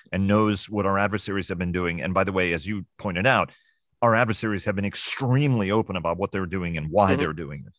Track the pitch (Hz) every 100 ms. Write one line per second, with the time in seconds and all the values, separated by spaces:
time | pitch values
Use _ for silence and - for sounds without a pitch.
0 | - 92 98 107 107 101 - 107 98 98
1 | 101 104 - 98 90 87 90 87 87 85
2 | 80 92 95 95 90 82 90 104 - -
3 | - 90 120 113 87 - _ _ _ -
4 | 117 113 120 107 110 101 107 98 101 -
5 | - - 127 127 143 120 95 110 101 92
6 | 82 85 98 98 92 95 87 80 78 95
7 | 98 98 85 78 71 71 -